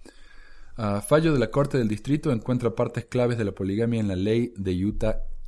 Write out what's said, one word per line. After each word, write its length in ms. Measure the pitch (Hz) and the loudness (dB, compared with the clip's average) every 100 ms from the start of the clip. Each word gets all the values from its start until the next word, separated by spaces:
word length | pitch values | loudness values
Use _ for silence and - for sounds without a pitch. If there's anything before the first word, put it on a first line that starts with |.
| - - - - - - - - | -20 -20 -20 -20 -18 -16 -14 -4
Ah, 240 | 104 101 | -2 -2
fallo 320 | - 151 160 | 4 4 6
de 60 | 143 | 4
la 120 | 117 | 2
Corte 280 | 139 - 135 | 2 0 0
del 100 | 110 | 0
Distrito 440 | 104 - 143 156 | -2 -2 0 0
encuentra 420 | 117 - 120 117 | -2 0 0 0
partes 300 | - 117 - | 0 -2 -4
claves 340 | - 123 120 117 | -2 0 2 0
de 60 | |
la 80 | 101 | -2
poligamia 480 | 92 95 101 117 113 | -2 -2 0 2 2
en 80 | 104 | 0
la 80 | 92 | 0
ley 360 | 98 117 120 - | 2 2 0 -2
de 280 | 95 90 | -2 0
Utah 380 | 101 - 110 110 - - | 0 2 2 0 -2 -6